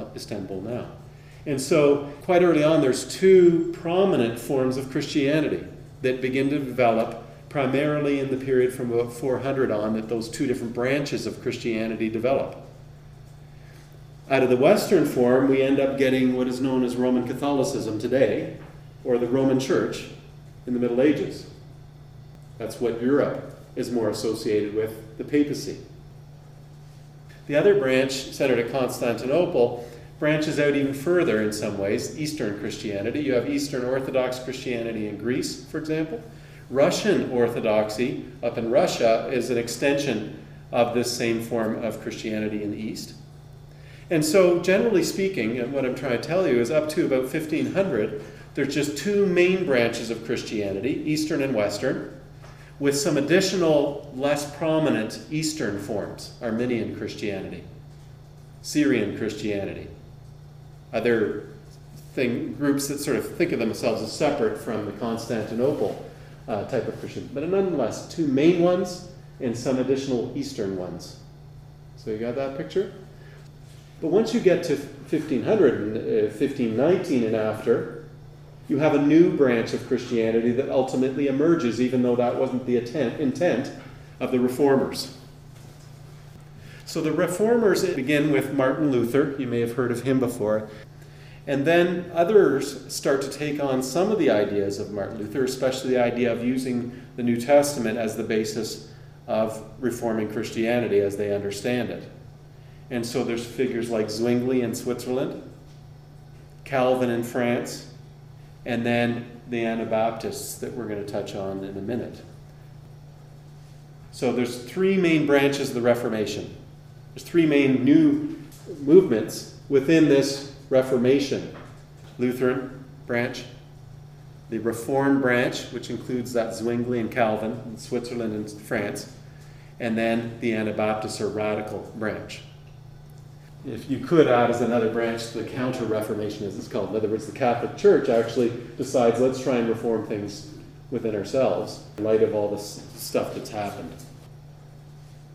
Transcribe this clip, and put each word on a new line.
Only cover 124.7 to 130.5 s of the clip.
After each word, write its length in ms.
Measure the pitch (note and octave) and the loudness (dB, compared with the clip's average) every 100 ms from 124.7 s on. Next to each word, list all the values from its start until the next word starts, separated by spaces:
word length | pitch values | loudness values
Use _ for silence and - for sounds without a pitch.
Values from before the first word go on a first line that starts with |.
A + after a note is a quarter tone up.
| A2+ - C3+ C#3 C3+ | -4 -2 2 4 4
branch, 420 | B2 B2 C#3 - - | 4 2 0 -2 -8
which 180 | A#2+ - | -10 -8
includes 420 | A#2+ - B2+ A2 | -8 -4 -4 -2
that 220 | A#2+ A2 | -2 -2
Zwingli 460 | G#2+ A2+ A#2+ A#2+ A#2+ | -2 -2 0 0 -2
and 100 | G#2+ | -2
Calvin 500 | C3 A2 G#2+ A2 B2 A#2 | 0 0 0 -4 -6 -10
in 100 | A2+ | -14
Switzerland 560 | - B2 - A#2+ A2+ | -6 -6 -4 -6 -6
and 160 | G#2+ G#2 | -6 -8
France, 640 | - - A#2 G#2 - - - - - - - - - | -12 -6 -4 -4 -8 -12 -18 -20 -20 -20 -20 -18 -8
and 160 | A#2+ A2 | -4 0
then 400 | A2+ A#2 A#2 - | 0 0 -4 -4
the 140 | A#2 | -2